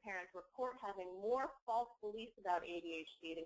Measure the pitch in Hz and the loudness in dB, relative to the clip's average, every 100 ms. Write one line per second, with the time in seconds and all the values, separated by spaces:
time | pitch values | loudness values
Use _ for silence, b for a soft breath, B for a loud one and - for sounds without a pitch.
0 | 220 190 180 180 - - 254 247 208 190 | -6 -4 -4 -8 -8 -2 -2 0 -4 -2
1 | 180 185 208 254 294 - - 226 240 - | -4 -2 2 4 2 -2 2 4 4 -2
2 | 208 214 226 - 190 175 170 175 170 160 | -4 -4 -6 -4 4 4 4 -2 -2 -4
3 | 156 - 165 165 | -6 -8 -6 -4